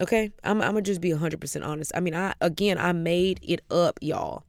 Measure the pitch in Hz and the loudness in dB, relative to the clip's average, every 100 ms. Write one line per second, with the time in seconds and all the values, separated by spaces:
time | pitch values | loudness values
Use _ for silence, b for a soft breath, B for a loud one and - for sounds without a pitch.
0 | 180 226 214 - - 214 - 214 196 185 | 2 2 2 -4 -2 2 2 0 0 0
1 | 175 156 165 160 147 151 - 151 147 - | 0 0 -2 -4 -6 -6 -6 -6 -6 -2
2 | 180 165 190 - 175 156 202 175 175 170 | -2 -2 -4 0 0 2 2 2 2 0
3 | 165 175 190 180 - 165 - 170 170 - | 2 2 2 0 -2 -4 0 2 2 0
4 | 147 95 - - | -4 -4 -4 -8